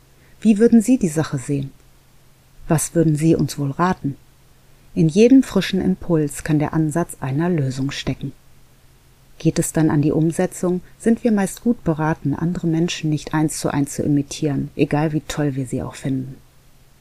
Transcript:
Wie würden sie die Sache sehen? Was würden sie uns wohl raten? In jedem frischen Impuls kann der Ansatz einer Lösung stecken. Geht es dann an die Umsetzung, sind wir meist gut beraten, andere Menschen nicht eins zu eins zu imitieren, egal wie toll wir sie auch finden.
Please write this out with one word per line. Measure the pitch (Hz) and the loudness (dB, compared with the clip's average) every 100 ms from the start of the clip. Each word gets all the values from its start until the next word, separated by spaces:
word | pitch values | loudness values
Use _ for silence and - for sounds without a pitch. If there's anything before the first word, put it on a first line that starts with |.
| _ _ - - | _ _ -20 -2
Wie | 214 202 | 2 4
würden | 233 233 | 6 6
sie | 214 254 | 4 2
die | 175 | 2
Sache | 151 143 139 | -2 -2 -4
sehen? | - 143 135 - _ _ _ _ _ _ _ - - | -4 -6 -6 -12 _ _ _ _ _ _ _ -8 -2
Was | 160 - | 0 0
würden | 170 160 | 2 2
sie | 147 160 | 4 2
uns | 165 147 - | 2 0 -2
wohl | 139 | -4
raten? | 135 180 180 139 - - _ _ _ _ - - | 0 0 0 -6 -8 -16 _ _ _ _ -20 -6
In | 185 160 | 0 2
jedem | 175 233 269 | 6 8 6
frischen | - 196 - 190 | 6 0 0 0
Impuls | - 185 - 160 147 - | 0 -2 0 0 0 -4
kann | - 151 | -2 0
der | 151 | 0
Ansatz | 160 156 160 175 - | 0 0 -2 -4 -6
einer | 135 139 175 | -6 -2 -2
Lösung | 170 131 131 135 | 0 -2 -4 -6
stecken. | - - 131 139 - - - - _ - _ _ _ _ - | -6 -6 -6 -10 -14 -20 -20 -20 _ -20 _ _ _ _ -4
Geht | 160 160 | -2 0
es | - | -2
dann | 165 156 | 0 2
an | 151 | 2
die | 151 | 2
Umsetzung, | 156 160 156 185 - 180 180 - - | 2 0 0 -4 -2 -4 -4 -6 -4
sind | 220 226 | -2 0
wir | 240 | 0
meist | 208 190 - | 0 -2 -2
gut | 240 240 | -2 -2
beraten, | - 151 156 160 143 | -2 -2 -2 -2 -2
andere | - 170 180 | -2 -2 -2
Menschen | 170 160 170 - 156 | -2 0 -2 -2 -4
nicht | 151 - | -4 -2
eins | 156 156 - | -2 0 -2
zu | - | -4
eins | 143 139 | -2 -2
zu | - | -2
imitieren, | - 143 139 - 151 135 139 | 0 0 -2 -4 -4 -4 -4
egal | - 151 147 156 | -2 0 0 0
wie | 156 | -2
toll | - - 147 | -6 -4 -2
wir | 135 127 | -2 -4
sie | 135 | -6
auch | 123 | -6
finden. | - 139 131 131 135 - - - - - _ | -8 -6 -4 -6 -14 -20 -20 -20 -20 -20 _